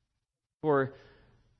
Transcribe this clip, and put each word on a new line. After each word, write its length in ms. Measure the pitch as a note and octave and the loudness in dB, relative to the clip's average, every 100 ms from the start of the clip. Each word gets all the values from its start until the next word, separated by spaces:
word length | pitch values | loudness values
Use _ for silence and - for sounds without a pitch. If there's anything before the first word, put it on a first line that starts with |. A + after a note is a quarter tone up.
| _ _ _ _ _ _ | _ _ _ _ _ _
for 320 | D#3 C#3 C3 - - - _ _ _ _ | -2 0 0 -6 -20 -20 _ _ _ _